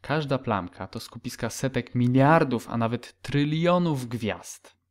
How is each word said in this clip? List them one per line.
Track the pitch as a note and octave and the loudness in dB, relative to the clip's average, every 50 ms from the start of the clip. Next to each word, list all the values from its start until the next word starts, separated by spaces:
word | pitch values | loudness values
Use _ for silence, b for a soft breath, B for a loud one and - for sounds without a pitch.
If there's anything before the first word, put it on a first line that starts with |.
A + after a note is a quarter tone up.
każda | - - C#3 D#3+ D3+ C3+ C#3 | -4 -2 -2 -2 0 0 -2
plamka | B2 - A#2+ G#2+ G2 F2 F2 - - F#2 | -2 0 -2 -2 -2 -2 -6 -10 -12 -14
to | - - - | -12 -12 -14
skupiska | - - - A#2 - B2+ - - - A2+ | -14 -12 -16 -12 -12 -12 -8 -6 -8 -8
setek | - - - C3 C3 B2 A#2+ - - | -6 -4 -4 -2 -2 -2 -4 -2 0
miliardów, | B2 B2 B2 B2 C3 C3+ C#3+ D#3+ E3 D#3+ C3+ B2 A2+ - - | 2 2 4 6 6 6 8 6 6 4 2 0 -4 -4 -4
a | A2+ | -4
nawet | A#2 A#2 A2 A#2+ A#2+ - - _ _ | -2 -2 -2 -2 -4 -8 -12 _ _
trylionów | - - C3+ C#3+ C#3+ D3 D#3 D#3+ E3 E3+ F3+ F3+ F3 E3 D3+ C3 B2+ | -10 -2 0 0 0 2 0 0 2 2 2 4 2 0 0 -2 -4
gwiazd. | A#2 A#2+ A#2 A2+ G2+ F#2 F2 - - - - _ - _ _ _ _ | -6 -6 -4 -4 -4 -4 -4 -10 -16 -18 -18 _ -20 _ _ _ _